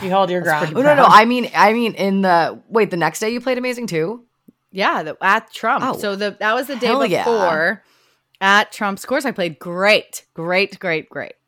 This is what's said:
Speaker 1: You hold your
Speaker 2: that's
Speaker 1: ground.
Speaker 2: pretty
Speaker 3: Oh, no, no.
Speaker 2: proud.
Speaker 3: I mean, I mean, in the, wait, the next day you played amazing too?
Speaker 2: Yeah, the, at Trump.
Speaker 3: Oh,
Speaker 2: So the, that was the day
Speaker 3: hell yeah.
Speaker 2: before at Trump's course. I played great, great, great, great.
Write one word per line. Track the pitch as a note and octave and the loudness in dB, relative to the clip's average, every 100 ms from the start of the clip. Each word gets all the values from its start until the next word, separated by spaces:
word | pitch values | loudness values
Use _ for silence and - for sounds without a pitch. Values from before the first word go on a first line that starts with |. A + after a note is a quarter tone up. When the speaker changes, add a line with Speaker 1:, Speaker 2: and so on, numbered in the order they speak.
Speaker 1:
You | F#3+ | -2
hold | F#3+ F#3 | 0 2
your | F3+ | 0
Speaker 2:
that's | E3+ | 0
Speaker 1:
ground. | D3+ D3+ | 0 -2
Speaker 2:
pretty | G#3 | 0
Speaker 3:
Oh, | |
no, | C#4+ | 2
no. | D4 A3 | 4 8
Speaker 2:
proud. | F#3+ | 8
Speaker 3:
I | |
mean, | A3+ B3 A#3 | 6 2 -2
I | D#3+ G3 | 2 4
mean, | A3+ A3+ | 4 -2
in | - G3 G3 | -2 -2 0
the, | F#3+ E3+ D3+ G#2+ _ | 2 2 2 -4 _
wait, | A3 G3+ | 0 0
the | F3+ | 0
next | D#3+ D#3+ | -2 -2
day | A3 | -4
you | A#3+ | -4
played | C4 B3 | -4 -4
amazing | B3+ B3 A#3 | -4 -6 -6
too? | E3 E3 A#3+ _ _ _ _ _ | -4 -4 -6 _ _ _ _ _
Speaker 2:
Yeah, | F#3+ A#3 C4+ | -4 -2 -2
the, | D#3 - | -6 -4
at | F#3 G#3+ - | 0 0 -2
Trump. | - A3+ B3+ | -6 -4 -2
Speaker 3:
Oh, | B3+ - | -2 -4
Speaker 2:
So | G#3 | -6
the, | G3 G#3 - | -4 -6 -4
that | G#3+ | -2
was | A#3+ C4+ | -2 -4
the | B3+ | -4
day | A#3 | -2
Speaker 3:
hell | C4 | 0
yeah. | B3 D3+ | 0 0
Speaker 2:
before | F#2 A3+ F3+ D#3+ E3+ G#3+ _ _ _ _ _ _ | 0 0 0 0 -2 -4 _ _ _ _ _ _
at | G3 G3+ G#3 | 2 4 2
Trump's | - G3+ G3 | -4 -6 -6
course. | - C4+ | -4 -4
I | C4 | -4
played | - F3 D3 | -4 -6 -6
great, | F3+ F3 G3 G3+ - - - | -10 -2 2 2 0 -14 -18
great, | - E3 F#3 G3 G3 | -10 -2 0 -2 -4
great, | F#3 D#3+ - | -6 -6 -6
great. | C#3+ A2+ - | -12 -12 -16